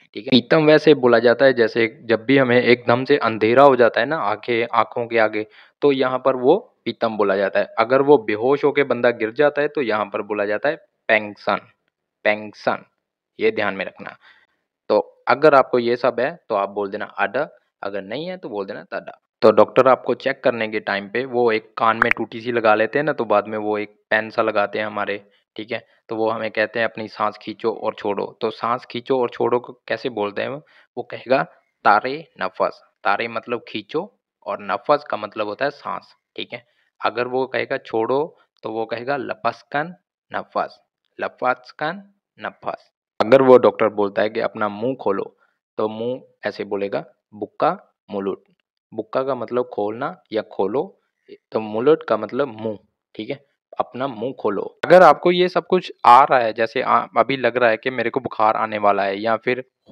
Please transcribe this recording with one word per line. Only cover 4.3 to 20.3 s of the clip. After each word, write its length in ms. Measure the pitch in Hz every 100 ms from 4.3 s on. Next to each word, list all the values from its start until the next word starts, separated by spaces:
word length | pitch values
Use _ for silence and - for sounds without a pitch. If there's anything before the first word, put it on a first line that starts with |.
| 104 - 117 113
आँखों 320 | 117 110 123 117
के 120 | 117
आगे, 280 | 110 107 107 - - -
तो 100 | 143
यहाँ 260 | 135 127 127
पर 180 | 135 127
वो 200 | 127 196 - _
पीतम 320 | 117 - 113 107
बोला 200 | 101 95
जाता 240 | 98 101
है। 60 | - -
अगर 240 | 113 135
वो 160 | 139 143
बेहोश 460 | 107 104 127 143
होके 180 | 147 143
बंदा 260 | 135 120 120
गिर 220 | 113 110
जाता 300 | 123 147 143
है 60 | 147
तो 140 | 151
यहाँ 220 | 117 107 98
पर 160 | 107
बोला 220 | 104 104
जाता 240 | 104 104 143
है 80 | 160 _ _ -
पेंगसन, 520 | 110 104 101 - 98 - _ _ _ _ _
पेंगसन, 600 | 107 107 104 - 127 101 - _ _ _ _ -
ये 120 | 107
ध्यान 240 | 110 101
में 100 | 95
रखना। 320 | 90 - 98 - _ _ _ _ _ _ -
तो 80 | 107 - _ -
अगर 260 | 127 151
आपको 240 | 139 - 127
ये 180 | 117 120
सब 240 | 131 117
है 140 | 139 170 -
तो 60 |
आप 140 | 104 101
बोल 220 | 101 98
देना 140 | 104
"अडा", 440 | 98 - 101 123 170 _ _ -
अगर 200 | 101 101
नहीं 240 | 98 127 175
है 100 | 185
तो 120 | 160
बोल 180 | 104 95
देना 180 | 127
"तडा"। 360 | 170 87 90 - _ -
तो 80 | 113
डॉक्टर 380 | 107 104 - 131
आपको 260 | 123 -
चेक 280 | 120 131